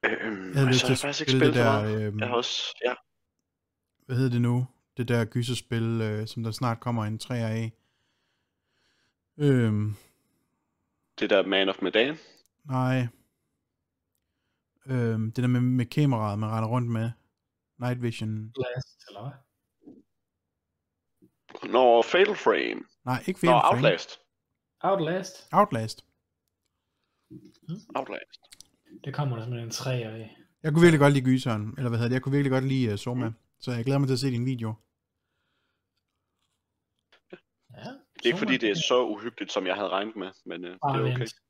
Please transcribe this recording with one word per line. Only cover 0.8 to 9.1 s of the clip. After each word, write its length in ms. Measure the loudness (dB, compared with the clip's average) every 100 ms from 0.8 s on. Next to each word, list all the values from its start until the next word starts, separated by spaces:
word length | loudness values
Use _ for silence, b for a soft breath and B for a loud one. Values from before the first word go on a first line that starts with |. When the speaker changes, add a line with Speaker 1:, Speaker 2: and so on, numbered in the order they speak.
| 4
Speaker 1:
har 0 |
Speaker 2:
til 0 |
Speaker 1:
jeg 40 |
Speaker 2:
at 80 | 0
Speaker 1:
faktisk 220 | 0 -4
ikke 100 | 0
Speaker 2:
spille 140 | 4 4
det 80 |
Speaker 1:
spillet 20 | 4
så 40 |
Speaker 2:
der, 180 | 4 2
Speaker 1:
meget. 260 | 0 -2 -2
Speaker 2:
øhm, 120 | -2
Speaker 1:
Jeg 80 | -2
har 80 | -2
også, 400 | -2 -4 -6 -4 -4
ja. 80 | -4 _ _ _ _ _ _ _ _ _ _ -6
Speaker 2:
hvad 100 | -2
hedder 140 | 0
det 100 | 2
nu? 260 | 2 0 -2 _ _ -8
Det 100 | -2
der 180 | 0 0
gyserspil, 760 | -2 -2 -6 -4 -2 0 0
øh, 260 | -2 -4 -6
som 160 | -6
der 80 | -6
snart 280 | -2 -4 -2
kommer 260 | -4 -4 -4
en 140 | -6
treer 280 | -6 -4 -4
af. 240 | -4 -6 -10 _ _ _ _ _ _ _ _ _ _ _ _ _